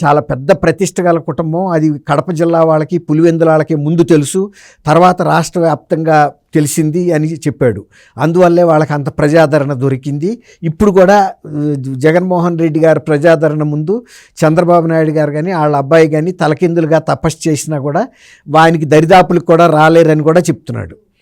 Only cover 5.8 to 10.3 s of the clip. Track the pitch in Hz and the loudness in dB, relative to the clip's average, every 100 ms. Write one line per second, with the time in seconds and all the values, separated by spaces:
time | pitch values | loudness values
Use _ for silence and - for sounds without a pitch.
5.8 | - 160 160 156 143 - _ 165 147 170 | -4 -4 0 2 0 -4 _ -2 -2 -2
6.8 | 156 165 180 156 156 160 151 120 131 101 | -2 -2 -2 -2 -2 -4 -8 -2 -2 -2
7.8 | - _ _ - 151 170 175 170 175 156 | -10 _ _ -6 -2 2 2 4 2 2
8.8 | 147 147 135 - 147 165 151 147 139 135 | 0 -4 -6 -4 0 2 2 0 -2 -4
9.8 | 135 131 139 143 175 | -4 -4 -6 -6 -6